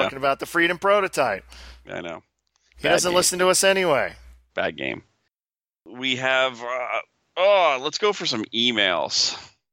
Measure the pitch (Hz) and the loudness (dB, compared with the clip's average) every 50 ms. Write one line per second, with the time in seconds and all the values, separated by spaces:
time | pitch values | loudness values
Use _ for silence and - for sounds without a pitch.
0 | 131 - 139 135 135 139 139 - 151 - - 170 170 170 180 165 - 196 202 208 | 2 0 -2 -2 -2 -2 -2 -2 -4 -4 0 0 2 2 0 0 0 2 2 2
1 | 190 175 - 156 135 113 98 - - - - - - - - - - - 92 90 | 2 0 0 0 0 0 -2 -4 -8 -14 -20 -20 -20 -20 -20 -20 -16 -14 -12 -10
2 | 87 85 80 - - _ _ _ _ _ _ _ _ _ _ - - 156 175 175 | -10 -10 -12 -14 -16 _ _ _ _ _ _ _ _ _ _ -6 -2 0 2 2
3 | 175 180 175 180 180 - 180 180 185 185 175 175 196 190 190 190 185 170 143 123 | 2 2 2 2 2 2 2 2 4 4 4 4 4 4 4 4 2 2 2 2
4 | 98 87 - - - - - _ _ _ - 90 92 87 78 69 67 67 55 - | 0 -2 -6 -12 -20 -20 -20 _ _ _ -6 -4 -4 -4 -4 -4 -6 -6 -8 -8
5 | - _ _ _ _ _ _ _ _ _ _ _ _ _ _ _ - 85 113 123 | -12 _ _ _ _ _ _ _ _ _ _ _ _ _ _ _ -20 -18 -10 -6
6 | 131 131 127 127 131 131 131 131 131 131 123 113 120 120 127 127 123 107 107 110 | -2 -2 -2 0 0 0 2 2 2 0 -2 -6 -8 -8 -6 -6 -6 -6 -6 -6
7 | - _ _ _ _ _ - 165 185 202 202 190 175 151 135 127 135 151 - - | -8 _ _ _ _ _ -4 0 2 4 4 4 4 2 2 0 -2 -6 -4 -2
8 | 214 208 190 - 185 147 127 110 104 - - 117 117 123 117 107 101 92 87 80 | -2 -2 -2 -2 -4 -4 -4 -4 -6 -4 -2 0 0 0 2 2 2 2 2 0
9 | 65 - - - - - - - - - _ _ _ _ | -2 -2 -2 -2 -2 -2 -4 -8 -14 -20 _ _ _ _